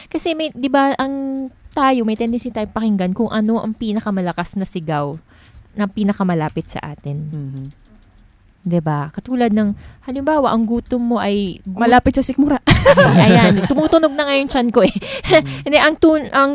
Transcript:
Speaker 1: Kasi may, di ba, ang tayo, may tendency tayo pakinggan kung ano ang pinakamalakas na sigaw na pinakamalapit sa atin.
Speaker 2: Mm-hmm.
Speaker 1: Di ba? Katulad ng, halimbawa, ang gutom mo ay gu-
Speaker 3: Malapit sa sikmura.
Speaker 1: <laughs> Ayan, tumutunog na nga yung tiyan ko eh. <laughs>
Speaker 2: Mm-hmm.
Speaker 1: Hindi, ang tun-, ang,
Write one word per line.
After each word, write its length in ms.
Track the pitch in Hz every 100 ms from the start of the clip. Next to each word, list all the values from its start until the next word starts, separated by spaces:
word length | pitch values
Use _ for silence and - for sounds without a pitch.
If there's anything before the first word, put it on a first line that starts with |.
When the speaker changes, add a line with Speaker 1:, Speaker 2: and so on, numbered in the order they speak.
| -
Speaker 1:
Kasi 280 | 311 349
may, 180 | 320 311
di 160 | 240 269
ba, 260 | 277 277
ang 540 | - 269 277 269 269 262 - -
tayo, 320 | 302 269 262
may 100 | 226
tendency 360 | 220 233 240 247
tayo 180 | 226 214
pakinggan 440 | 220 220 202 180
kung 180 | 190 226
ano 280 | 220 214 226
ang 140 | 220
pinakamalakas 840 | 214 220 214 214 190 175 165 170
na 100 | 196
sigaw 520 | 190 185 156 151 143 160 _ _ _ - -
na 160 | 208 202
pinakamalapit 800 | 214 202 202 185 170 151 - -
sa 160 | -
atin. 340 | - 147 143 143 151
Speaker 2:
Mm-hmm. 400 | 151 139 135 135 - _ _ _ _ _ _ _ _
Speaker 1:
Di 140 | 180 170
ba? 300 | 156 147 143
Katulad 400 | - - 254 233
ng, 220 | 214 202 208 - -
halimbawa, 480 | - 262 277 311 254
ang 160 | 226 220
gutom 320 | 233 - 247
mo 180 | 240 226
ay 460 | 202 202 196 -
gu- 160 | 190 185
Speaker 3:
Malapit 320 | 240 247 277
sa 80 | 269
sikmura. 380 | 262 262 294 269 - - 523
Speaker 1:
<laughs> 320 | 539 539 -
Ayan, 400 | - 233 226 202
tumutunog 480 | - 277 311 330 311
na 160 | 285 285
nga 80 | 277
yung 160 | 277
tiyan 180 | 262 240
ko 140 | 226
eh. 80 | 190 -
<laughs> 20 | - 539 -
Speaker 2:
Mm-hmm. 320 | 320 - -
Speaker 1:
Hindi, 140 | - 294
ang 160 | 294 302
tun-, 300 | 320 311 254
ang, 240 | 269 277